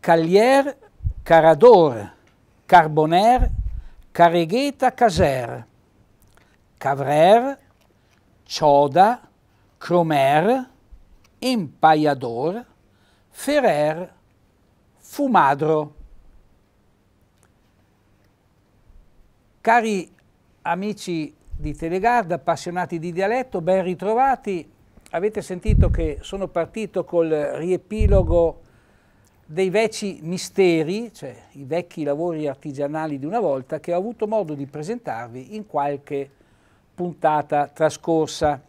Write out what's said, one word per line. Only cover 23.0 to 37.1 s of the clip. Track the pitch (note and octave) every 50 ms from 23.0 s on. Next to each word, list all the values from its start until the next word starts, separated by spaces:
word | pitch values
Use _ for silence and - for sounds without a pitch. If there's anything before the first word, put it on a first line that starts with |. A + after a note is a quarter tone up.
| D#3 F3+ E3
dialetto, | E3+ F#3+ G3 A3+ C4 B3+ B3+ - F#3
ben | D#3+ E3+ F#3 F#3+
ritrovati. | F3+ F3+ F3+ - F#3 G3 A3 A#3 C4 C4+ B3+ A#3+ - G#3+ G3 E3+ D3 _ _ _ _ _ _ - _ -
Avete | - E3+ F3+ G#3+ G#3 G#3
sentito | F3+ - F#3 F3+ - - - - F#3+ F3
che | - - E3 D#3 C#3+ -
sono | - - G3 G3 F#3+ -
partito | - F3 E3 - - A3+ A3 F3+ - F#3+ E3+
col | - - F3 E3 D#3+
riepilogo | D#3 D3+ D3 C#3 C3+ C#3 D#3 F3+ F#3 E3+ _ _ G#3+ G#3+ G#3+ G#3 G3+ G3 F3+ D#3+ E3+ E3+ E3+ E3 D#3 - - _ _ _ _ _ _ _ _ _ _ _ _ _ _ _ _ _
dei | D3+ E3 F#3+ F#3+
vecchi | E3+ G#3+ A3+ A3 A3 - G#3+ G3+ E3+ -
misteri, | - D#3+ F3+ F3+ - - _ - F#3+ F3+ E3+ D#3+ D#3 D3+ F#3 G#3+ A#3+ A3+ _
cioè | - - C3+ A#2+ A#2+ - _
i | _ C#3 C#3
vecchi | B2+ D3+ F3 F3 F3 - - D3+
lavori | C#3+ C#3+ D3 E3+ F3 E3 D#3 D3+
artigianali | C#3+ C3 _ _ D#3 C#3 C3+ D3 C#3+ D3+ D#3 D#3+ D#3+ C#3+ C3+
di | C3+
una | D3+ G3 A#3+
volta, | G#3+ E3 C#3 C3+ B2+ _ D#3 D#3
che | - - E3+
ho |
avuto | F3 F#3+ A3+ A#3 _ A3
modo | G#3+ A3 A3 G3 D3+ D3+
di | C#3 C#3
presentarvi | C3 - D3+ D3+ E3 A#3 B3 _ D3+ A2+ A2+ A#2+ A#2 A2+ B2+ C3 - G#3
in | G#3+ G#3
qualche | _ - D3+ C#3+ D3 C#3+ C#3 C#3 - D3 C#3 C#3 C3+ _ _ _ _ _ _ _ _ _ _ _ _ _
puntata | - F3 F3+